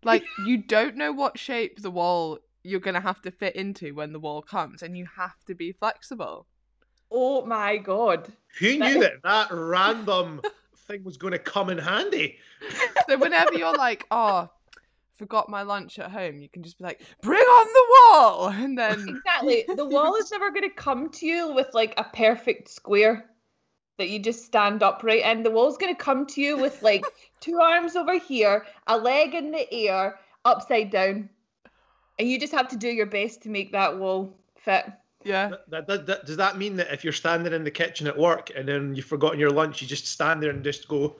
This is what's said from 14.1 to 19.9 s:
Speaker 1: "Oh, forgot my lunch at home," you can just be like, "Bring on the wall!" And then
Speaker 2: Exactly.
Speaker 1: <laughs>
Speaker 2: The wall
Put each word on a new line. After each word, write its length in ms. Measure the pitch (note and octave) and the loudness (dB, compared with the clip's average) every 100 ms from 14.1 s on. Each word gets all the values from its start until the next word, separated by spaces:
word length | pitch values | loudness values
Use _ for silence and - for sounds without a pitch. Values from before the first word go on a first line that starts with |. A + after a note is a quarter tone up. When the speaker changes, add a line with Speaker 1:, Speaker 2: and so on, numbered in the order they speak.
Speaker 1:
"Oh, 380 | A3 A3 F#3+ F3 _ _ - _ _ _ _ | 0 2 0 -2 _ _ -20 _ _ _ _
forgot 320 | G3+ A3 G#3 | -4 -2 -2
my 140 | G#3 | -6
lunch 380 | G3+ G3+ F3+ - | -6 -8 -8 -14
at 100 | E3+ | -12
home," 280 | F#3+ F3+ D3 | -8 -10 -10
you 100 | C#3+ | -18
can 140 | - | -18
just 160 | E3+ - | -20 -14
be 40 | F3+ | -14
like, 160 | - - - | -14 -18 -12
"Bring 180 | G#3 F#4 | -2 4
on 260 | B4 B4 A4 | 8 8 8
the 180 | B4 B4 C5 B4 E4+ | 6 10 12 12 12
wall!" 300 | A#3 E3+ F#3 | 8 4 -4
And 280 | G3 C4 B3+ | -4 -6 -2
then 300 | A3 G#3+ G3 | -2 -2 -6
Speaker 2:
Exactly. 540 | C4 F#4 E4+ C4 A#3+ A3+ | -8 -2 -2 2 0 0
Speaker 1:
<laughs> 60 | F#4 | -6
Speaker 2:
The 100 | |
wall 300 | D4 | -2